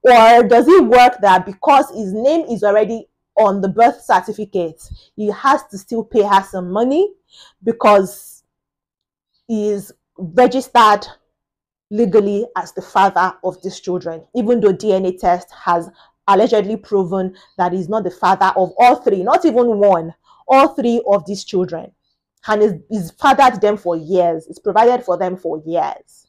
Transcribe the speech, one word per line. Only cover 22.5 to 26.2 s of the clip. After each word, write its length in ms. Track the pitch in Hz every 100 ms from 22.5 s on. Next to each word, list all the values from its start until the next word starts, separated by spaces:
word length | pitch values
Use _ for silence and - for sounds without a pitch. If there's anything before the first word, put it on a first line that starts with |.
| 214
he's, 120 | 214 170 _
he's 200 | 220 165
fathered 460 | _ 285 269 262 226
them 160 | 208 208
for 180 | 175 165
years, 480 | 156 185 170 165
he's 140 | - 175
provided 440 | 208 190 240 247
for 140 | 247 175
them 220 | 185 185
for 240 | 165 156
years. 560 | 156 170 151 - _ _